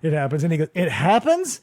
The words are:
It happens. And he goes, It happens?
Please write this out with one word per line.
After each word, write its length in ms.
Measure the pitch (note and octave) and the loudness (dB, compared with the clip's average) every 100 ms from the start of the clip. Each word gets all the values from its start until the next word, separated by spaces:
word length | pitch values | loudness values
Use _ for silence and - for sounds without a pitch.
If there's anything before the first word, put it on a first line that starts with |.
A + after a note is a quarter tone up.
It 120 | D#3+ | -2
happens. 300 | D3+ C#3 D3+ | -2 -2 -2
And 80 | E3 | 0
he 60 | D#3+ | 0
goes, 120 | D#3 | -2
It 160 | - F3 | -2 -2
happens? 720 | A#2 E3 B3 C#4 E4+ F4+ A3+ | 0 2 2 2 0 0 -8